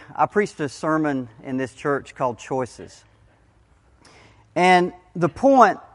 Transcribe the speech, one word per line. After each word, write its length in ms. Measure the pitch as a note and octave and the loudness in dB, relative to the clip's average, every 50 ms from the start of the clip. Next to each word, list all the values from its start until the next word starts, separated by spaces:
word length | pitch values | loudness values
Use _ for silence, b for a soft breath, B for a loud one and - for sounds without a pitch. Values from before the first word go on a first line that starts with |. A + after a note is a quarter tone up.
| B B B | B B B
I 120 | - D3+ | -2 -2
preached 340 | D#3 - G#3 G#3 F#3 - - | -2 0 -2 -2 -2 -4 -8
a 80 | D#3 C3+ | -8 -8
sermon 640 | - - - D#3+ D#3 D#3+ D#3 D3+ C#3+ C3 B2+ A2+ A2 - - | -8 -6 -4 -2 -2 0 0 -2 -2 -4 -6 -10 -14 -18 -12
in 140 | C3+ C3 | -8 -6
this 160 | C3 C3 B2 - | -6 -6 -8 -8
church 400 | - - D#3 C#3+ C3+ - - - | -8 -6 -4 -4 -4 -6 -10 -8
called 240 | - C#3+ B2+ A#2 - | -6 -6 -6 -6 -8
Choices. 640 | - - D3 C3 B2+ A#2 - - F2 - - - _ _ _ _ _ _ _ _ _ _ _ _ _ _ _ _ _ _ _ _ b b b b b b b b b b - | -10 -8 -6 -6 -6 -8 -10 -16 -20 -20 -20 -20 _ _ _ _ _ _ _ _ _ _ _ _ _ _ _ _ _ _ _ _ b b b b b b b b b b -2
And 380 | D#3 F#3 G3+ - F3+ F3+ F3+ - - _ _ - | 2 4 6 6 4 4 0 -4 -10 _ _ -6
the 140 | F3+ E3 E3 | -2 -2 -2
point 480 | - - - C4+ C#4 C4 A#3 G3 E3 - - - - | -2 0 2 4 6 6 6 6 4 0 -8 -18 -10